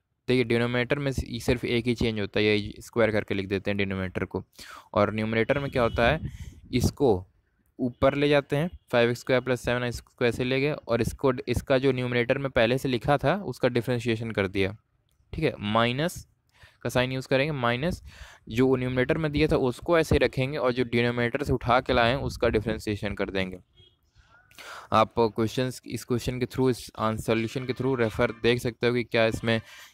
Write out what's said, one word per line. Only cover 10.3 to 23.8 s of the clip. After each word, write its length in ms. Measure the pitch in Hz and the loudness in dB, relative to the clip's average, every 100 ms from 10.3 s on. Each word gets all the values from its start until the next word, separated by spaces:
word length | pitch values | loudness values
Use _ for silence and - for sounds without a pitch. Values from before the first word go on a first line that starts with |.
| 113 | 0
ले 180 | 127 131 | 0 0
गए 100 | 139 | 0
और 300 | - - 117 | -4 -2 0
इसको, 320 | 113 - 139 127 - | 0 0 0 0 -2
इसका 300 | 120 - 131 | -4 0 2
जो 140 | 135 | 2
न्यूमरेटर 460 | 127 123 123 117 135 | 0 0 0 0 0
में 120 | 139 | 0
पहले 260 | 127 113 131 | 2 2 2
से 120 | 139 | 0
लिखा 280 | 123 - 143 | -2 2 2
था 180 | 135 185 | 2 0
उसका 320 | 170 123 127 | -4 -2 0
डिफरेंशिएशन 640 | 123 117 123 117 113 117 | 0 0 -2 0 -2 -2
कर 160 | 107 98 | -2 -2
दिया, 280 | 98 95 107 _ _ _ _ _ | 0 -2 -4 _ _ _ _ _
ठीक 100 | - | -4
है। 100 | 156 - | -2 -2
माइनस 680 | 104 110 117 127 170 - - _ _ _ - _ | 0 2 2 0 -4 -6 -14 _ _ _ -20 _
का 60 | 120 | -2
साइन 220 | 123 127 | 0 0
यूज़ 160 | 131 - | -2 0
करेंगे, 240 | 131 147 | 0 0
माइनस 500 | 147 120 120 156 175 - - - - - | 0 0 0 -2 -6 -10 -20 -20 -20 -6
जो 260 | 113 131 131 | 2 4 4
न्यूमरेटर 420 | 127 127 123 160 | 0 0 0 0
में 140 | 156 | -2
दिया 160 | 147 151 | 0 2
था 100 | 156 | 2
उसको 400 | 131 120 - 170 | 0 -2 0 0
ऐसे 160 | 160 135 | 2 2
ही 40 | |
रखेंगे 380 | 127 - 131 147 | 2 0 -4 0
और 140 | 127 | 0
जो 100 | 123 | 0
डिनोमिनेटर 600 | 123 120 120 120 120 135 | 0 2 2 0 -2 -2
से 100 | 143 | -2
उठा 260 | 131 120 120 | -2 2 2
के 140 | - | 4
लाए 160 | 127 117 | 2 4
हैं 80 | 135 | 2
उसका 320 | 127 - 120 | -4 -2 0
डिफरेंशिएशन 640 | 117 110 110 110 101 104 | 0 0 -4 -4 -4 -4
कर 160 | 101 98 | -4 -4
देंगे। 300 | 95 92 90 - _ | -2 -4 -8 -18 _